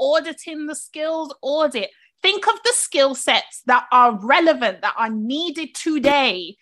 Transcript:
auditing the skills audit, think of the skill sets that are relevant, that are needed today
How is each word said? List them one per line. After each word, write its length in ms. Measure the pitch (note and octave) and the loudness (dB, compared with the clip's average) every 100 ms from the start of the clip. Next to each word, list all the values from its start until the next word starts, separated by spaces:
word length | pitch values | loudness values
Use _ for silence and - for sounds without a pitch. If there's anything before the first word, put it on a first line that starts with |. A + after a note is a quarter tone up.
auditing 640 | C4+ D#4 D#4+ - E4+ D4+ D4+ | 0 0 -2 -12 -12 -10 -10
the 80 | |
skills 580 | D4+ - D4+ D#4 D#4+ C#4+ - | -10 -14 -8 -4 -4 -8 -8
audit, 480 | C4 D4+ D4+ A#3+ G3 _ _ - | -4 0 0 -2 -8 _ _ 0
think 240 | F#4 G4+ G#4 | 2 2 0
of 80 | G#4+ | 0
the 80 | A#4+ | -2
skill 420 | - - D#4 C4+ B3+ | -2 -2 2 2 0
sets 460 | - A3+ - - - | 0 0 -2 -10 2
that 180 | B3 - | 2 4
are 260 | B3 A#3+ G3+ | 4 4 2
relevant, 560 | A3 E4+ E4 C4 A3 F#3 | 2 4 4 2 -2 -2
that 120 | G#3 - | -6 -2
are 140 | A3 | -4
needed 640 | A3 A3 D4 E4+ D#4+ D4+ | -4 -4 -4 -6 -8 -12
today 840 | - E4 D4+ C4+ C#4+ B3+ F#3 E3+ - | -8 -4 0 2 2 2 -2 -10 -16